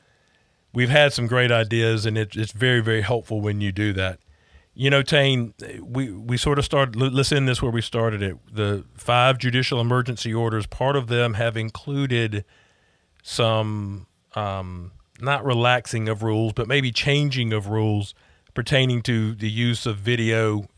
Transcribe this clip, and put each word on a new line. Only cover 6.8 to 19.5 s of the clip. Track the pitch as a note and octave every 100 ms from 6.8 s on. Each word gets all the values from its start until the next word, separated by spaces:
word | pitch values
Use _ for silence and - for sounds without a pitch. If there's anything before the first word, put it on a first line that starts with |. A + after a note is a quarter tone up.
| C3+ A2
l-, | C3+
let's | B2+ B2+
end | D3 C3
this | A#2+
where | C3
we | A#2
started | - A#2 A2+ G#2
it. | G2 F2 -
The | A2 G2+ G2+ - -
five | - B2 B2+ B2+
judicial | B2 B2+ A#2+ B2+
emergency | A#2 B2 B2 A2+ A#2
orders, | A2+ A2+ A2 G2+
part | - C3 C#3+
of | A#2
them | A#2+ A#2+
have | A2 A#2 A2+
included | A2 - - C#3 C3+ A#2+ A2+ G#2 - _ _ _ _ _ _ _
some, | - - A2+ A2 G#2+ G#2+ G2+ G2 - _ _
um, | A2+ G#2 G2 F#2 F2+ F2 - _ -
not | B2 C#3
relaxing | C3 A#2+ A#2+ B2 - A#2 A2
of | G#2+
rules, | A2+ A2 A2+
but | G#2+ A2
maybe | C#3+ B2+
changing | - C#3+ C#3+ D3 C3 A2+
of | G#2+ G2+
rules | A2 A2 G#2 G2+ - _ _ _
pertaining | - A#2 C#3+ C3 A#2+
to | A2+ A2+ A2 A2
the |
use | A2